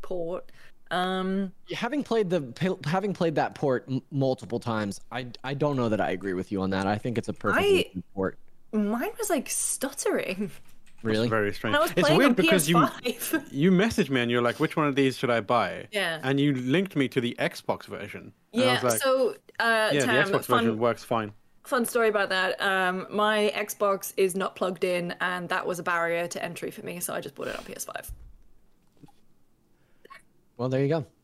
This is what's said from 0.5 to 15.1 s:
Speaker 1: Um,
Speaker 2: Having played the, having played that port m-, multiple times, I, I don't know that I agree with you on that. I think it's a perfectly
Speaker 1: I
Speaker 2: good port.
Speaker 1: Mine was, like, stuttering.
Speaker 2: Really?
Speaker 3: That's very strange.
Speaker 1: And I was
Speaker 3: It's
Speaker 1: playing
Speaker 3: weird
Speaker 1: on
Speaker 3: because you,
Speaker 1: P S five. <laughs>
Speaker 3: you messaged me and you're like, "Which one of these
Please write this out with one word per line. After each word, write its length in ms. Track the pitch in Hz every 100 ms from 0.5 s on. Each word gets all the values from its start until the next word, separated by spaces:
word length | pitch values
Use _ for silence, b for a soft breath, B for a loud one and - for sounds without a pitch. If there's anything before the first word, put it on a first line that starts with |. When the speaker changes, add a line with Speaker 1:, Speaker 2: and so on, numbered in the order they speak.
| b b - -
Speaker 1:
Um, 600 | 175 185 185 185 190 190 - - 170
Speaker 2:
Having 280 | 233 285 247
played 240 | 226 196
the, 500 | 175 135 117 185 185 147
having 280 | 185 202
played 220 | 185 165 156
that 200 | 127 -
port 280 | 147 123 -
m-, 120 | 131 -
multiple 480 | 143 135 131 101 113
times, 440 | 120 110 104 95 -
I, 160 | 120 127 -
I 100 | -
don't 220 | 139 147 139
know 140 | 120
that 100 | 104
I 120 | 80
agree 200 | 90 98
with 160 | 90 92
you 120 | 101
on 80 | 95
that. 180 | 95 98
I 100 | 104
think 200 | - -
it's 100 | 107
a 60 |
perfectly 540 | - - 285 392 381 -
Speaker 1:
I 40 |
Speaker 2:
good 100 | 185 - -
port. 220 | 190 - - - -
Speaker 1:
Mine 380 | 214 202 226 339 -
was, 100 | 440
like, 200 | 320 -
stuttering. 1000 | - - - 269 - 453 277 - 185 202 - - - - -
Speaker 2:
Really? 160 | 113 107
Speaker 3:
That's 100 | 117
very 240 | 110 104
strange. 220 | 104 117 -
Speaker 1:
And 40 |
I 20 |
was 80 | 330
Speaker 3:
It's 80 | 175
Speaker 1:
playing 160 | - 165
Speaker 3:
weird 100 | 277
Speaker 1:
on 60 | 240
Speaker 3:
because 340 | 311 190 147
you, 180 | 202 262 -
Speaker 1:
P 120 | 254 233
S 100 | -
five. 200 | 320 -
<laughs> 40 |
Speaker 3:
you 180 | 135 170
messaged 400 | 180 226 233 151
me 120 | 135
and 100 | 120
you're 100 | 120
like, 200 | 120 117
"Which 140 | 156 -
one 100 | 151
of 80 | 135
these 200 | 135